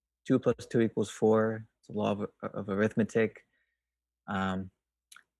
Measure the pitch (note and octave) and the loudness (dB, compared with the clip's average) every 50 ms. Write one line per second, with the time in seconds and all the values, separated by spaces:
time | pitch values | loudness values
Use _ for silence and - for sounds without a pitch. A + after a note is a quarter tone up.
0 | _ _ _ _ - - C3+ B2+ - B2+ A#2 - - - - A#2 A2+ G#2+ - - | _ _ _ _ -2 0 2 2 2 2 -2 -2 -2 -2 2 2 2 2 2 -2
1 | G#2+ - - - A#2 A2 A2 A2 A2 A2 A2 A2 A2+ - _ _ _ - - G#2 | -4 -4 -2 0 2 4 4 4 2 0 -2 -6 -10 -16 _ _ _ -10 -6 -4
2 | G#2+ G#2 G#2 G2+ G2+ - _ _ - G#2 - G#2 G2+ G#2 G2 G2 G#2+ G#2+ - A#2 | -2 -2 -2 -2 -4 -8 _ _ -12 -10 -8 -8 -6 -4 0 2 2 2 2 0
3 | A2 G2+ - A#2 A2+ G#2+ - - - _ _ _ _ _ _ _ _ _ _ _ | 0 0 2 0 0 0 -2 -6 -20 _ _ _ _ _ _ _ _ _ _ _
4 | _ _ _ _ _ - G2+ G2 F#2+ F#2+ F#2 F#2+ F#2+ F#2 _ _ _ _ _ _ | _ _ _ _ _ -6 -4 -2 -2 -2 -2 -4 -6 -8 _ _ _ _ _ _
5 | _ _ - - _ _ _ _ | _ _ -20 -20 _ _ _ _